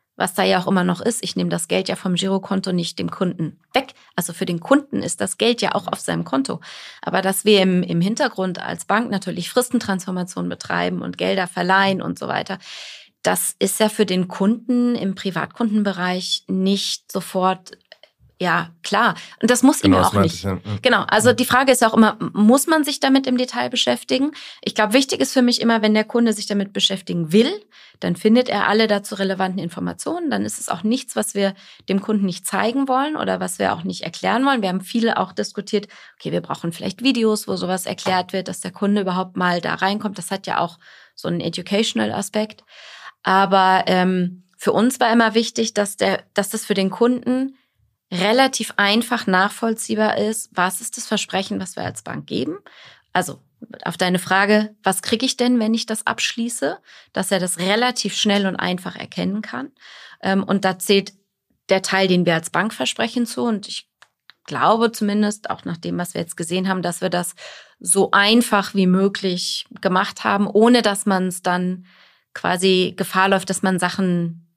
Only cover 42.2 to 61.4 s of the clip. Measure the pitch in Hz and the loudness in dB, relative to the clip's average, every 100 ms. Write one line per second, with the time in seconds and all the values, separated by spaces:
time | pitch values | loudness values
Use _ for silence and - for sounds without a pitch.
42.2 | 196 214 214 - _ - - - - - | -4 -4 -4 -8 _ -20 -20 -20 -20 -8
43.2 | - 190 190 190 185 185 - 185 180 185 | 0 2 4 6 6 4 4 2 4 2
44.2 | 180 180 _ _ - - 233 262 240 233 | 0 -4 _ _ 0 2 2 2 4 4
45.2 | 226 214 226 - 220 - 196 - 190 190 | 4 2 0 -2 -2 -2 -4 0 0 0
46.2 | - - 202 220 - 196 190 190 233 247 | -2 -4 -4 -6 -2 0 0 2 2 2
47.2 | 247 254 269 - _ _ _ _ _ 180 | 0 -2 -2 -8 _ _ _ _ _ -2
48.2 | 190 240 269 - 226 - 202 214 233 233 | 2 4 2 0 -4 0 2 2 0 -2
49.2 | - 185 202 - 226 220 - 214 214 - | 0 2 2 0 -4 -4 -4 0 0 0
50.2 | 208 220 - - 180 185 233 - - 208 | -2 -4 -6 -2 -2 -2 -10 -12 -4 -4
51.2 | - 185 196 196 185 - - - - - | -2 -4 -4 -6 -8 -8 -8 -10 -12 -12
52.2 | 151 - - 381 - - - - _ - | -8 -6 -6 -8 -14 -20 -20 -20 _ -8
53.2 | 180 131 _ _ - - - 170 185 180 | -8 -10 _ _ -20 -14 -12 -4 -2 -2
54.2 | - 190 202 214 214 - - 185 - 220 | -2 0 2 2 2 -2 -2 -2 -2 -2
55.2 | 254 - 247 247 214 226 - 220 - 226 | -2 -2 0 2 2 -2 -4 -6 -6 -4
56.2 | - - 233 - 277 381 _ - _ - | -6 -4 -6 -4 -6 -6 _ -20 _ -6
57.2 | 185 190 180 - 185 214 247 240 202 - | -2 -2 -2 -2 0 2 0 0 -4 -2
58.2 | 214 202 196 180 180 180 180 - - - | 0 2 0 -2 -2 -4 -6 -12 -10 -4
59.2 | 180 202 214 247 277 - - - - - | -4 -4 -6 -10 -12 -16 -20 -20 -20 -8
60.2 | - 196 196 190 190 185 - 196 196 - | -2 -2 0 0 0 -2 2 2 2 -8
61.2 | _ _ | _ _